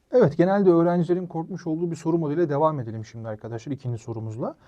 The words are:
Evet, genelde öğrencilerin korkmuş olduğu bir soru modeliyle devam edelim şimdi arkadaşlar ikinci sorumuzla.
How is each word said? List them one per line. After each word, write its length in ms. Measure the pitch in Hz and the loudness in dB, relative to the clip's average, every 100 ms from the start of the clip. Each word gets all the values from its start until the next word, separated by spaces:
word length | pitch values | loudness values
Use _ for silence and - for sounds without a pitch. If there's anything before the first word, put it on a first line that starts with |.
| _ | _
Evet, 220 | 247 202 156 | 4 4 4
genelde 340 | 180 202 190 | 2 4 6
öğrencilerin 560 | 170 170 175 165 180 175 | 6 4 2 2 0 -2
korkmuş 400 | 165 165 185 165 | -8 -8 -8 -6
olduğu 240 | 156 175 | -4 -4
bir 60 | 165 | -4
soru 220 | 160 170 | 0 0
modeliyle 300 | 151 156 165 | 0 0 0
devam 320 | 143 156 151 | 2 2 0
edelim 240 | 113 110 | -6 -8
şimdi 240 | 110 117 113 | -10 -12 -10
arkadaşlar 440 | 107 113 117 147 | -10 -8 -10 -8
ikinci 260 | 139 127 117 | -8 -6 -8
sorumuzla. 560 | - 113 110 110 202 - | -8 -8 -8 -6 -8 -8